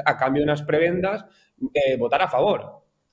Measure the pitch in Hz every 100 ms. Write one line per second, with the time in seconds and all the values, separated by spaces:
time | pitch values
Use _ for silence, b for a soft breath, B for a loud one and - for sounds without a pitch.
0 | 151 - 131 143 147 147 - 151 170 180
1 | 190 214 - b b _ 131 147 135 127
2 | 120 139 180 127 196 151 - - _ _
3 | _